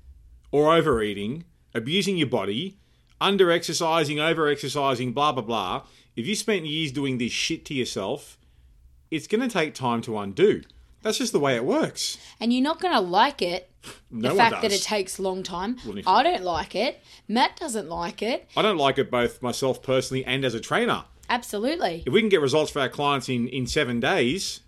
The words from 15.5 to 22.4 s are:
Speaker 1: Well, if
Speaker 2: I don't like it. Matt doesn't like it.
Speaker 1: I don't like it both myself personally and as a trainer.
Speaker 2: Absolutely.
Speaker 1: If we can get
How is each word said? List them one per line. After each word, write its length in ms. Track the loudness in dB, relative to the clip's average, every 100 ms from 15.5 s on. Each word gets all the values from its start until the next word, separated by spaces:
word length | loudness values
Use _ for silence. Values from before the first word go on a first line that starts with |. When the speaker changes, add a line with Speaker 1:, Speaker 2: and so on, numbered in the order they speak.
| -6 -6 -6
Speaker 1:
Well, 140 | -8 -6
if 80 | 2
Speaker 2:
I 160 | 4
don't 200 | 4 2
like 300 | -2 -4 -4 -2
it. 260 | -2 -4 -18 -20 -2
Matt 280 | 2 2 0
doesn't 320 | -6 -6 -6
like 340 | -6 -6 -4
it. 260 | -4 -4 -4 0
Speaker 1:
I 60 |
don't 140 | 2 4
like 220 | 2 2
it 120 | 0
both 320 | 2 0 -2
myself 400 | -6 -2 -2 -2
personally 420 | 0 0 0 -4
and 200 | -2 -2
as 100 | 0
a 60 | -2
trainer. 440 | -2 0 0 -2 -6 -16 -4
Speaker 2:
Absolutely. 720 | -4 -4 -4 -2 -2 -2 -4
Speaker 1:
If 80 | 2
we 80 | 2
can 80 | 4
get 120 | 4